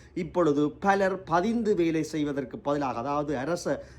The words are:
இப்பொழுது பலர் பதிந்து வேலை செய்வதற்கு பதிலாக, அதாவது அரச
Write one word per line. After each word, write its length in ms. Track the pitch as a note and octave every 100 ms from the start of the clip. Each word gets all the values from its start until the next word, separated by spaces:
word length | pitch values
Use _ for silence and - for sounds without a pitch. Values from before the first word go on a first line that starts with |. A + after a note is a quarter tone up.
| -
இப்பொழுது 580 | - D#3+ F3 D#3+ C#3+ D3
பலர் 520 | D3+ G3 G3 F#3+ F#3+
பதிந்து 520 | - E3+ G#3 A#3 G#3+ F3+
வேலை 280 | E3 D#3+
செய்வதற்கு 540 | D#3 D#3+ D3 C#3 B2+ C3
பதிலாக, 420 | C#3+ D3 C3+ A#2
அதாவது 380 | C3 D3 D3 C3
அரச 460 | C#3 E3+ F#3 C#3 -